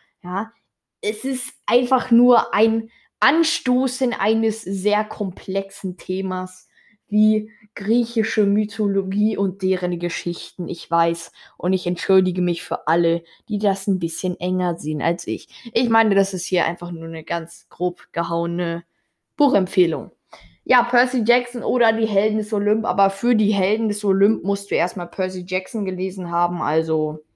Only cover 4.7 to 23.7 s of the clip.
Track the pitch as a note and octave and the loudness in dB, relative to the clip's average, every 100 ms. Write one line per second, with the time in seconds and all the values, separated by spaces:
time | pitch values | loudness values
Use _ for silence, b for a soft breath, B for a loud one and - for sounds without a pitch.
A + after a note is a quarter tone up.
4.7 | G3 F#3+ G#3 G#3+ - G3 F3+ - F#3+ G3 | -2 0 0 -2 -4 -6 -6 -6 -4 -4
5.7 | - F#3+ F#3 - F#3 F#3+ F#3 F#3 - _ | -8 -8 -8 -6 -4 -4 -4 -8 -12 _
6.7 | b b b _ G#3 G#3+ A3 G#3+ B B | b b b _ 2 4 4 -2 B B
7.7 | - G3 A#3 A3+ - G#3 - G3+ G3+ G#3 | -10 0 0 0 -2 -2 2 2 2 0
8.7 | - G#3 G3 F#3 G3 G#3+ A3 G3 F#3+ F#3 | -2 -2 0 -2 0 0 0 -2 -2 -2
9.7 | F#3 F3+ F3 F3 - - E3+ - - F3 | 0 -2 -4 -4 -4 -6 -6 -10 -10 -8
10.7 | E3+ - E3+ E3+ E3+ - B B B F3+ | -8 -2 0 2 0 -8 B B B -2
11.7 | F#3 F3+ F3 - F#3+ F#3 F3+ F3 E3+ - | 0 -2 -6 2 4 4 0 -2 -2 -4
12.7 | - - E3+ E3+ E3+ E3+ b _ G#3 G#3 | -6 0 2 2 0 -4 b _ -2 0
13.7 | F#3+ - F#3 E3+ - F3+ F3 F3+ F#3 F3+ | 0 0 -2 -2 -4 -6 -4 -2 0 0
14.7 | E3 D3 D3+ - F3 - G#3 - B A#3+ | -2 -4 -2 -2 -2 -4 -8 -8 B -6
15.7 | A3+ B3 A3+ A3 G3 F#3+ F#3 - F3+ - | -2 2 2 4 4 2 -2 -2 0 0
16.7 | E3 F3 E3+ E3 E3 D#3 E3+ D#3+ - _ | -4 -10 -10 -10 -12 -6 -6 -6 -16 _
17.7 | - F3+ E3+ - - E3 E3+ E3+ E3+ F3 | -4 -4 -4 -10 -6 -4 -2 -2 -2 -4
18.7 | E3+ - _ _ _ _ _ C#4+ A3 F#3 | -4 -10 _ _ _ _ _ 2 4 2
19.7 | - E3+ D3+ - _ _ B B B - | 2 2 2 -8 _ _ B B B 2
20.7 | B3+ A#3+ B3 B3+ C4 G#3+ B3 B3 B3 - | 2 4 2 2 0 2 2 0 -6 -2
21.7 | B3 A3+ A3 A3 G3 G#3+ G#3+ G#3+ G#3 G3+ | 2 2 2 0 2 2 0 -2 -2 0
22.7 | A3 G#3+ - G3 G3 A#3+ A3+ G#3 G3+ F#3+ | 0 0 2 2 2 2 2 2 2 2